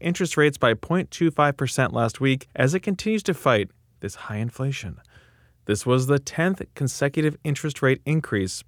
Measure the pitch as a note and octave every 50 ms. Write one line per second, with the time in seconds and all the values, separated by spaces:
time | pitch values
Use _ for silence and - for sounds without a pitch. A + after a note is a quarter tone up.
0 | - E3 F3 - F#3 D#3+ - D#3 D3 D3+ C#3+ - - A#2+ A2+ - - - E3 F#3
1 | F3 - - - E3+ E3 - - D3 D3 C#3 - C#3 B2 - - C3 - - A#2
2 | A#2 A2+ - - C3+ C3+ C3 C3+ - _ - - B2+ C3+ E3 F#3 - G#3 F#3+ -
3 | - G#3+ A3 G#3+ - - E3+ - - C3+ A#2+ G#2 G2 - _ _ _ _ _ _
4 | - G2+ - - - - G#2+ G#2+ A2+ A#2 - - C3 C#3 C3+ - - F2+ C#2 -
5 | - _ _ - _ _ _ _ _ _ _ _ _ - G#2 G2+ - B2 B2 C3
6 | B2+ C3+ C#3+ C#3 C#3 - - - E3 F#3 F#3+ - - - - - C#3+ B2+ - -
7 | C#3+ C#3+ C#3+ E3 D3+ D3+ D3 - - D#3 C#3+ - - D3+ C#3 - - C3 C3+ -
8 | - C#3+ D#3 D#3+ D3+ - - G2+ F#2+ F#2+ - - -